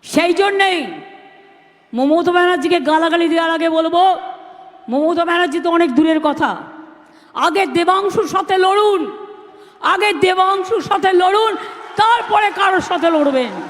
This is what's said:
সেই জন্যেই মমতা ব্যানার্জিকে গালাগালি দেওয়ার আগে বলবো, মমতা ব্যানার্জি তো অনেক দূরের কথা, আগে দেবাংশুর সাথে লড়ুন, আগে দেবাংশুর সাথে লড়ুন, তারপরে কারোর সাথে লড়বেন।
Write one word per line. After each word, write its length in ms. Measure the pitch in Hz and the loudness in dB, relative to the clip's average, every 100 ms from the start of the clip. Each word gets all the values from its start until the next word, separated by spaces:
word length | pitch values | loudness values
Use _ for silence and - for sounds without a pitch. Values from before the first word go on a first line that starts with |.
সেই 320 | - - 339 | -2 0 0
জন্যেই 540 | 339 403 392 392 359 240 160 - - - - - - _ _ _ | 2 0 2 0 0 -6 -12 -18 -20 -20 -20 -20 -20 _ _ _
মমতা 380 | 226 269 320 349 | -2 2 2 2
ব্যানার্জিকে 480 | 359 349 359 285 349 | 2 2 2 0 0
গালাগালি 480 | 269 311 330 339 339 | 2 0 2 0 0
দেওয়ার 240 | 330 330 | 0 0
আগে 180 | 330 330 | 0 0
বলবো, 460 | 320 320 339 381 359 - - - - - - - | 0 0 2 2 2 -4 -14 -18 -20 -20 -20 -6
মমতা 360 | 247 311 339 339 | -2 0 0 0
ব্যানার্জি 340 | 339 359 302 | 0 0 -2
তো 100 | 339 | 0
অনেক 260 | 339 339 247 | 0 2 2
দূরের 240 | 320 320 | 2 2
কথা, 380 | 311 294 285 185 - - - - - - - | 0 -2 -2 -4 -10 -20 -20 -20 -20 -20 -16
আগে 320 | - 302 339 381 | -2 -2 0 0
দেবাংশুর 600 | 330 339 381 392 359 359 | 0 2 2 0 -2 -2
সাথে 300 | 381 392 381 | -2 -2 0
লড়ুন, 540 | 370 392 427 392 302 - - - - - - - | 2 2 2 0 -4 -10 -16 -18 -20 -20 -20 -6
আগে 320 | - 370 415 | -2 0 0
দেবাংশুর 680 | 349 370 370 370 392 370 440 | 2 0 2 0 0 -2 -4
সাথে 320 | 294 392 349 | -2 0 2
লড়ুন, 420 | 370 370 403 440 381 - - - - | 2 2 2 0 -2 -10 -16 -14 0
তারপরে 560 | 427 480 453 415 415 381 | 2 2 2 0 0 0
কারোর 260 | 392 381 | 0 0
সাথে 280 | - 359 330 | -2 -2 0
লড়বেন। 420 | 330 285 262 247 185 156 | 2 2 0 -2 -6 -12